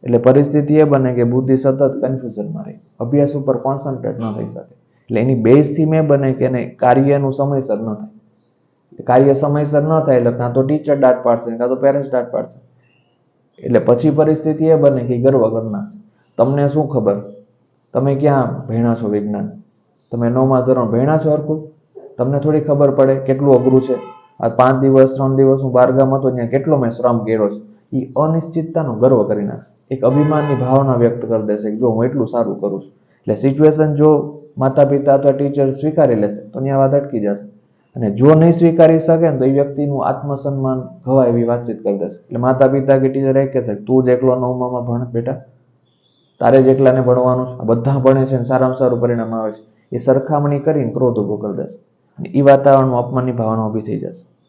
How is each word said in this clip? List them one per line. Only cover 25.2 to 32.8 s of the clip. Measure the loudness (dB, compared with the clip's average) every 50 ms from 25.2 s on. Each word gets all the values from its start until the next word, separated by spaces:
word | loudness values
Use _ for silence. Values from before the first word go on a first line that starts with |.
| -2 -2 2
દિવસ | 2 4 4 4 2
હું | 0 0
બહારગામ | 2 2 4 4 4 2 2 2 2
હતો, | 0 0 -2
ત્યાં | -2 -2 -6 -2
કેટલો | -2 -2 0 0 0 0
મેં | 0 -2
શ્રમ | -4 -2 -2 0 0 0
કર્યો | -2 -2 -2 0 0 -2
છે. | -4 -6 -14 -20 -20 _ _ _ -6
ઈ | -6 -6 -6 -4
અનિશ્ચિતતાનો | -2 -2 0 0 -2 -4 -6 -6 -6 -6 -4 -4 -6 -4 -4 -4
ગર્વ | 0 2 2 2 2 2
કરી | 0 -2 -4 -4
નાખશે. | -6 -8 -10 -16 _ _ _ _ _ -10
એક | -2 -2
અભિમાનની | 0 0 2 0 0 0 -2 -2 -2 -2
ભાવના | -2 -2 0 0 2 2 2 0
વ્યક્ત | 2 2 0 0 -2 -6
કરી | -4 -4 -4 -2
દેશે | -2 -4 -4 -4 -6
કે | -4 -2
"જો | -2 -2
હું | 0 0 -2
એટલું | -2 -2 -4 -6 -4
સારું | -4 -4 -4 -4 -6 -6
કરું | -6 -6 -6 -6